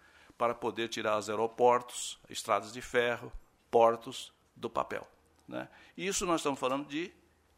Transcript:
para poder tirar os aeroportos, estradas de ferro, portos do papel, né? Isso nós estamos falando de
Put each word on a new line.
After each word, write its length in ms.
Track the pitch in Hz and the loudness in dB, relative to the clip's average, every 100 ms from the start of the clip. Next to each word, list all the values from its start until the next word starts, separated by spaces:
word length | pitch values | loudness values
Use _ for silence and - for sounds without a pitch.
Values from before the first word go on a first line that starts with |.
| _ - - - | _ -20 -18 -2
para 160 | 117 | -2
poder 340 | 117 120 104 113 | 0 -4 -2 -4
tirar 300 | - 107 107 | -2 0 0
os 100 | 104 | 0
aeroportos, 880 | 107 113 - 123 120 120 - - - - | -2 -2 4 6 6 2 -10 -10 -12 -14
estradas 440 | - - 104 107 | -8 0 0 0
de 80 | 123 | -10
ferro, 520 | - 127 120 117 123 - - _ _ | -2 2 2 0 -8 -16 -18 _ _
portos 600 | 117 113 117 135 123 - _ _ | 6 8 6 -4 -12 -14 _ _
do 160 | - 117 | -10 -6
papel, 360 | - - 104 - _ _ _ - | -4 -4 -6 -10 _ _ _ -12
né? 200 | 123 127 - - - | -10 -10 -16 -20 -8
Isso 280 | 180 190 | -4 -2
nós 160 | 185 165 | -2 -2
estamos 200 | 147 135 | -2 -2
falando 260 | 131 135 147 | -2 -2 -6
de 260 | 143 175 - _ _ _ | -8 -8 -12 _ _ _